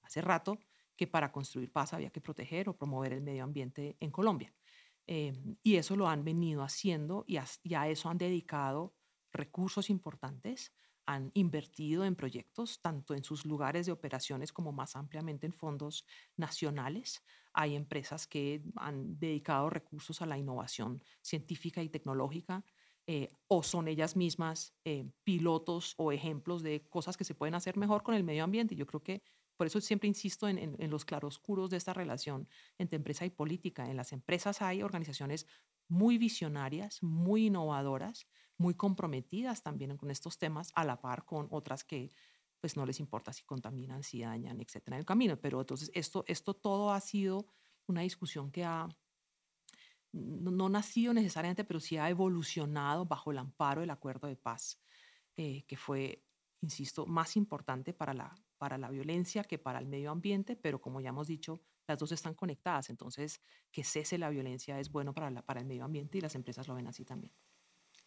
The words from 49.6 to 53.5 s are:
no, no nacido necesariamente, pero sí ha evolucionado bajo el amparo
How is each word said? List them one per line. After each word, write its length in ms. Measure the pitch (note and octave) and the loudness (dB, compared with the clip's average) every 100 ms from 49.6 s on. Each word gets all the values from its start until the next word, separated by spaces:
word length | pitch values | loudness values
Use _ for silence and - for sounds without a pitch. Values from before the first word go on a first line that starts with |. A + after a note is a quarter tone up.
| - - - _ _ | -20 -20 -20 _ _
no, 380 | E3 - D#3 F3+ | -8 -6 -4 0
no 180 | F3+ F#3+ | 2 4
nacido 440 | G#3 G#3 A#3 A#3+ | 2 2 2 4
necesariamente, 520 | A#3 G3+ D#3+ F3 F3+ | 6 4 2 0 0
pero 140 | G#3 E3 | 0 -2
sí 160 | - D#3+ | -2 0
ha 120 | D#3 | 2
evolucionado 960 | F3+ F#3+ F3 D3+ - D3 D3 C#3+ D#3 | 4 4 4 0 -2 0 0 2 2
bajo 260 | F3+ D3 - | 2 -2 -2
el 80 | C#3 | -4
amparo 440 | C3+ | -4